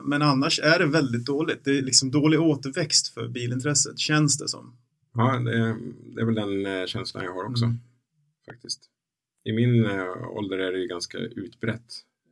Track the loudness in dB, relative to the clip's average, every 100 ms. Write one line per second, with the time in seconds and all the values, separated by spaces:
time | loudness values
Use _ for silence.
0 | -2 2 4 4 2 2 4 6 6 2
1 | 2 0 -2 -2 -2 -2 0 0 2 2
2 | 2 2 4 4 4 2 -2 -4 0 0
3 | -2 -4 -8 -6 -4 -2 0 0 -2 -4
4 | 0 4 4 2 -4 -10 -14 -20 _ _
5 | _ 0 2 2 0 0 0 -2 -8 -14
6 | -14 -2 0 0 0 -2 -2 -4 -4 -6
7 | -8 -8 -8 -6 -4 0 0 0 -6 _
8 | _ _ _ _ -20 -18 -12 -14 _ _
9 | _ _ _ _ -4 2 4 4 4 0
10 | -4 -6 -8 -6 -4 -2 -2 -2 -4 -6
11 | -8 -8 -8 -8 -12 -8 -6 -6 -10 -20
12 | -20 _ _